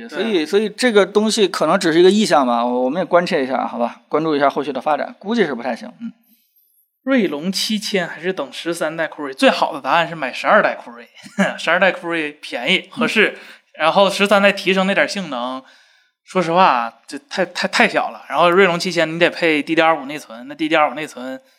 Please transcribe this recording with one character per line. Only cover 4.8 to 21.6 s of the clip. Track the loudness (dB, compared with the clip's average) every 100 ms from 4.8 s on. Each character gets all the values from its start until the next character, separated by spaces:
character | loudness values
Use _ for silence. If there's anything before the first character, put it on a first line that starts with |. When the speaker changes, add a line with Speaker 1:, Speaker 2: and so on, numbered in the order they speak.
| -2 -2
Speaker 2:
展， | -4 -10
估 | -6
计 | 0
是 | 0 -2
不 |
太 | -6 -8
行， | -10 -14
嗯。 | -14 -14 _ _ _ _ _ _ _ _
Speaker 1:
锐 | 0 2 2
龙 | -2 -6
七 | -4 -4 -6
千 | -4 -4 -4
还 | -6
是 | -6
等 | -6 -8
十 | -8 -8
三 | -4 -4 -4
代 | -8
酷 | -6
睿？ | -10
最 | 2 2
好 | 2 -2
的 | -4
答 | 0
案 | 0 0
是 |
买 | -4 -8
十 | -4 2
二 | 4
代 | 2 -2
酷 | -12
睿， | -20 -20 -20 -14
<laughs> | -4 -4 -2
十 | -2
二 | 2
代 | 2
酷 | 0 -6
睿 | -4 -6
便 | -10 -10 -6 -2
宜 | -2 -4
合 | -6 -2
适， | 0 0
Speaker 2:
嗯。 | -2 -20 -20 _ -2
Speaker 1:
然 | 0
后 | 4 2
十 | 2 2
三 | 4
代 | 4
提 | 2 0
升 | 0 0
那 |
点 | 0 -2
性 | -4 -8
能， | -6 -6 -8 -14 _ _ _ _ _
说 | _ -2
实 | 0
话， | 4 4 4 -2 -10 -14
这 | -14
太， | -10 -4
太， | -4 -2 -4
太 | 2 2
小 | 2 -4
了。 | -8 -6
然 | 2
后 | 4
锐 | 4 4
龙 | 2
七 | -2
千 | -2 -2
你 | 2
得 | 0
配 | 2 0 0
D | 0
D | 2
R | 2 2
五 | -4
内 | -12
存， | -14 -18 -16
那 |
D | -6 0
D | 2
R | 2
五 |
内 | -2 -10
存 | -10 -12 -12 _ _